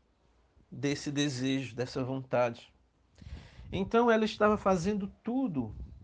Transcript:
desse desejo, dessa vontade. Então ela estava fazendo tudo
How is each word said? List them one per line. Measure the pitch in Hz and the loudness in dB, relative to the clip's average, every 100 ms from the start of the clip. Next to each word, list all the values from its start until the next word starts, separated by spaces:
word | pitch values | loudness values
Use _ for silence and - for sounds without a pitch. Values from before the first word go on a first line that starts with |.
| _ _ _ _ _ _ - | _ _ _ _ _ _ -18
desse | 131 139 139 151 | -4 -2 -2 -2
desejo, | 143 147 123 131 135 123 | 0 0 0 0 -2 -4
dessa | 117 127 135 | -6 -4 -2
vontade. | 127 135 131 123 120 120 - _ _ _ _ - - - - - - | -4 -4 -2 2 2 0 -14 _ _ _ _ -20 -14 -14 -14 -18 -8
Então | 175 196 233 240 | -4 2 4 6
ela | 226 220 | 4 2
estava | - 208 208 | 2 4 4
fazendo | 196 185 175 214 196 - | 4 2 2 -2 -4 -8
tudo | - 254 254 143 110 - - - | -4 0 0 -2 -4 -6 -12 -14